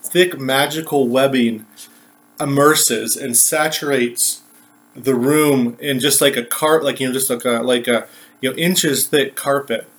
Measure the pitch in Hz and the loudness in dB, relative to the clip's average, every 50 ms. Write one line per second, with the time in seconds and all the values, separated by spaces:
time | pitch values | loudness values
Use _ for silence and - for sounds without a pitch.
0 | - - - 175 185 175 160 135 135 131 131 135 147 147 151 160 156 - 147 143 | -12 -2 2 2 2 2 0 -6 -4 -2 0 0 0 0 -2 -6 -6 -2 0 0
1 | 131 117 120 131 135 139 131 127 117 117 113 107 107 _ - - - - - - | 2 2 2 2 2 2 2 2 0 0 -2 -6 -12 _ -20 -20 -20 -20 -20 -20
2 | _ _ _ _ _ _ _ - 151 139 139 139 143 151 156 - - - 120 107 | _ _ _ _ _ _ _ -8 -4 -2 2 4 6 6 4 4 2 0 -2 -2
3 | 110 117 - - 147 127 117 - - - 160 151 156 156 156 - 156 143 139 123 | -2 -4 -6 -6 -6 -2 0 0 0 2 0 0 0 -2 -2 -4 -2 0 0 0
4 | 120 120 120 - - - - - - _ _ - _ _ _ _ _ _ _ 131 | 0 -2 -2 -4 -4 -4 -4 -8 -14 _ _ -20 _ _ _ _ _ _ _ -4
5 | 120 131 131 120 120 139 151 151 151 147 143 131 120 120 117 - - 147 139 123 | -2 0 0 2 2 2 2 4 4 4 4 2 0 -2 -4 -6 -6 -4 -4 0
6 | 123 147 139 - 147 143 135 123 117 - - - 156 156 156 160 143 139 120 120 | 0 0 2 4 2 2 2 0 -4 -6 -6 -2 2 2 2 2 2 -2 -4 -2
7 | 131 131 123 135 135 - 127 120 - 127 120 117 120 123 123 123 120 127 120 110 | -4 -2 -2 -2 -2 -2 -4 -2 0 -2 0 0 0 0 0 0 2 0 -2 -2
8 | 104 - - - - - _ _ - 131 131 147 165 175 185 - - 156 135 117 | -2 -8 -20 -20 -20 -20 _ _ -6 -4 -2 0 0 0 0 2 0 0 0 0
9 | - - - 147 127 - - - - 139 139 139 139 - 117 107 - - _ | -2 0 2 0 0 0 -4 -6 -2 -2 -2 -2 -2 -4 -6 -6 -6 -12 _